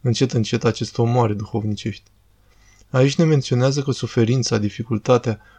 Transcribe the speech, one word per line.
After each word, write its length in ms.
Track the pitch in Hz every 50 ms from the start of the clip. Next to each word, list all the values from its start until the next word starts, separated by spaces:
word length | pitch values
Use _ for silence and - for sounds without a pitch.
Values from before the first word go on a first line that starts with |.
Încet, 320 | _ 131 117 - 135 123 -
încet 320 | 127 110 - - 117 -
acest 340 | 120 107 - 113 101 - -
om 100 | 120 117
moare 240 | 120 123 120 110 104
duhovnicește. 760 | 101 104 - - 117 107 107 104 101 - 113 107 - _ _ _ _ _ _ _ _ _ _ _ _ _ _ _ _ _ _
Aici 240 | - 131 127 139 139
ne 100 | - 170
menționează 580 | 156 156 143 131 - 135 120 127 135 139 147 139
că 100 | 143 131
suferința, 680 | - - 117 - - 117 107 127 135 117 - - 107
dificultatea, 800 | 104 104 - - 117 - 110 107 - - 127 120 - 123 110 - _ - _